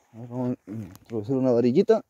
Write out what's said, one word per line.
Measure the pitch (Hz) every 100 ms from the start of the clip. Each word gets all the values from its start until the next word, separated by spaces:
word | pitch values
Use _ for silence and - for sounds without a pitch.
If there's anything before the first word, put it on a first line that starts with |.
| _
A | 110
ver, | 120
vamos | 123 123 - -
a |
introducir | 110 92 98 - 113 104 131
una | 131
varillita | 120 120 147 - 220